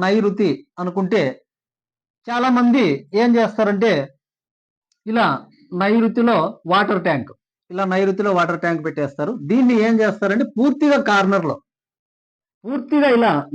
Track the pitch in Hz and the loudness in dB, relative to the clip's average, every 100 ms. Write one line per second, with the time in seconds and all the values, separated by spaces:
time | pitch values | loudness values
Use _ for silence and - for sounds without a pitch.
0 | 185 214 202 202 190 131 - - 180 185 | 0 0 0 0 -2 -2 -8 -10 -8 -4
1 | 185 214 135 131 _ _ _ _ _ _ | -2 0 -2 -6 _ _ _ _ _ _
2 | _ _ - 240 254 240 240 262 196 139 | _ _ -8 -2 0 2 4 4 2 0
3 | - 202 240 233 220 220 208 202 226 160 | -4 0 2 2 2 0 0 2 0 0
4 | 139 _ _ _ _ _ _ _ _ _ | -4 _ _ _ _ _ _ _ _ _
5 | 208 226 190 131 - _ - 180 196 226 | -4 0 0 -2 -8 _ -12 -4 0 2
6 | 226 240 233 202 156 - 165 185 208 202 | 2 2 2 2 -2 -6 -2 0 0 -2
7 | 170 147 - - _ _ - 180 196 185 | -2 -4 -4 -16 _ _ -14 -6 -2 0
8 | 196 190 208 185 170 170 170 165 156 156 | 0 0 0 0 0 -2 -2 -4 -4 -4
9 | 143 - 147 240 143 233 247 233 220 226 | -6 -4 -6 -6 -2 2 2 2 2 2
10 | 214 208 202 214 277 - 277 269 302 285 | 0 0 -2 -2 -2 0 0 2 2 2
11 | - 202 190 196 160 117 _ _ _ _ | 2 2 2 0 -2 -6 _ _ _ _
12 | _ _ _ _ _ _ 202 285 - 294 | _ _ _ _ _ _ -8 -8 -2 0
13 | 277 233 226 147 139 | 2 2 2 0 -2